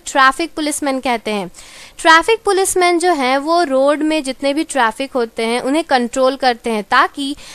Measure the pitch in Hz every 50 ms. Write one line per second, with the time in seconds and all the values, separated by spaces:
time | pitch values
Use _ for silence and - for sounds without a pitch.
0 | - - - 285 262 262 269 - 339 330 - 330 302 294 - - 302 277 269 262
1 | 247 262 240 226 - 214 214 202 185 180 - - - - - - - - - -
2 | - 339 320 330 330 - 453 415 - 403 392 370 392 381 - 370 359 349 349 339
3 | 359 359 339 285 262 254 262 277 277 320 339 349 349 277 262 262 269 285 302 285
4 | 302 311 311 311 269 262 254 - 277 277 285 302 311 - - 269 233 220 - -
5 | 269 262 - 262 233 226 - - 226 226 233 247 - 254 277 320 330 - 277 247
6 | 240 226 - 269 254 262 277 262 277 254 240 233 - 240 226 214 196 - 247 254
7 | 320 370 - 294 277 277 285 - - - -